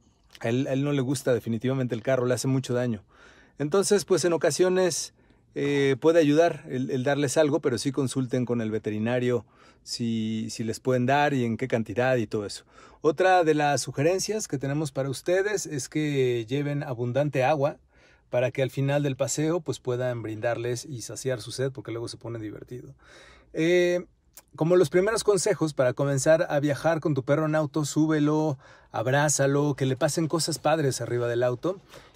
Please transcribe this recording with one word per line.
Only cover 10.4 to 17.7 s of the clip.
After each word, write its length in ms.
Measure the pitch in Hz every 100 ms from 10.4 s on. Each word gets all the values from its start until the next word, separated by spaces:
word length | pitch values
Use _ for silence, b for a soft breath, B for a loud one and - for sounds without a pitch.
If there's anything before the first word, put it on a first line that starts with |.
| 113
si 140 | -
les 160 | 110 110
pueden 260 | - 127 123
dar 260 | 143 147
y 100 | 143
en 120 | 117 110
qué 120 | 131
cantidad 480 | 120 107 104 127 127
y 100 | 107
todo 180 | 110
eso. 200 | 101 - - B B B
Otra 440 | 151 160 185 185
de 100 | 160
las 280 | 151 147 139
sugerencias 640 | - 131 151 190 180 214 208
que 100 | 139
tenemos 320 | 139 147 156
para 200 | - 135
ustedes 560 | 131 - 180 196 202 170
es 220 | 151 -
que 580 | 156 151 139 127 120 110
lleven 340 | 139 143 143
abundante 600 | 147 120 123 127 147 139
agua 340 | 127 156 139